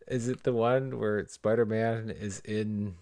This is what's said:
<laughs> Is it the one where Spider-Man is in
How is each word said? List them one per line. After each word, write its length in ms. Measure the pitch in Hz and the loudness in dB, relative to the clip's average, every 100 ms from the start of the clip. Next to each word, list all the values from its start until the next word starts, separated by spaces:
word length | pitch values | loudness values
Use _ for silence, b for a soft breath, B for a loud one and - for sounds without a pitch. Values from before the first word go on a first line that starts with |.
| - | -6
<laughs> 0 | |
Is 200 | 127 117 | -4 -2
it 140 | 127 | -2
the 100 | 135 | 0
one 460 | 120 117 131 135 123 | 2 4 2 0 -2
where 280 | 107 104 - | 0 0 -2
Spider-Man 840 | - 107 117 107 110 113 113 110 | -2 2 4 4 2 0 0 -4
is 300 | - 104 92 | -8 -8 -8
in 500 | - 107 107 104 104 87 | -4 -4 -2 -2 -4 -8